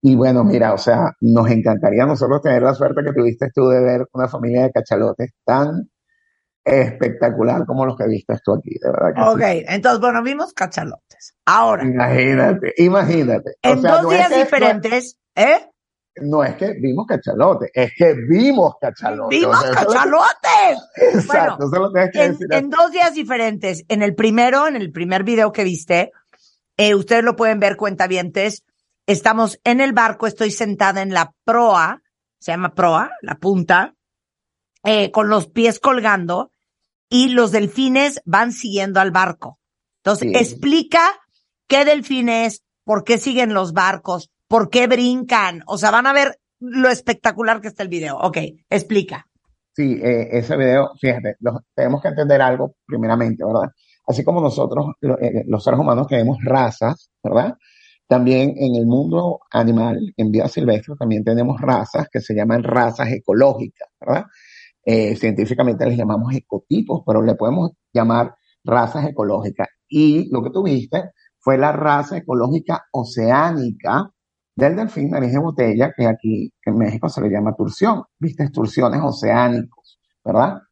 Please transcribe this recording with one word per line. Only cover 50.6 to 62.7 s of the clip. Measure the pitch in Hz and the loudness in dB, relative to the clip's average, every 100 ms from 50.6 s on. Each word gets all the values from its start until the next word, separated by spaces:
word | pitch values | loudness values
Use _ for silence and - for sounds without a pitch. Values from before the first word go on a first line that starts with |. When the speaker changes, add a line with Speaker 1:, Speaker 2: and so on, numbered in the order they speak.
| 131 131 139 - | 2 2 0 -2
Speaker 1:
fíjate, | 131 123 107 104 | -4 -2 -6 -6
los, | 120 113 _ - | -6 -6 _ -4
tenemos | - 143 | -2 0
que | 147 | -4
entender | 147 147 139 | -4 2 2
algo | 131 127 139 _ _ | 2 0 -4 _ _
primeramente, | 143 113 117 117 113 92 | -6 -2 0 -2 -4 -2
¿verdad? | 110 95 _ _ _ - | -2 -2 _ _ _ -4
Así | 123 | -2
como | 143 175 | 0 0
nosotros, | 151 135 135 135 147 - | 0 -2 -4 -2 -6 -6
lo, | 143 127 | -4 -2
eh, | 120 113 - | -2 -4 -4
los | 104 | -2
seres | - 123 | -2 0
humanos | 147 120 143 | 0 0 0
tenemos | 131 117 135 | 0 0 -2
razas, | 131 135 123 - 139 165 _ _ | -2 0 0 -2 -4 -4 _ _
¿verdad? | - 110 180 247 _ _ _ _ _ | -2 0 0 -6 _ _ _ _ _
También | 127 123 131 139 139 | 2 4 2 2 0
en | 139 120 | -2 0
el | 117 | 2
mundo | 123 156 165 175 - _ | 0 0 -2 -4 -6 _
animal, | 117 113 113 117 110 110 - | -2 0 0 0 -4 -8 -4
en | 107 | -2
vida | 107 123 | 0 -2
silvestre, | - 127 107 107 143 | -2 0 0 -2 -8
también | 117 110 | -4 -2
tenemos | 110 117 120 135 | 0 0 0 -2
razas | - 127 113 - 151 | -2 -2 -2 -6 -4
que | - | -8
se | - 104 | -6 -4
llaman | 107 120 | 0 -2
razas | 117 | 0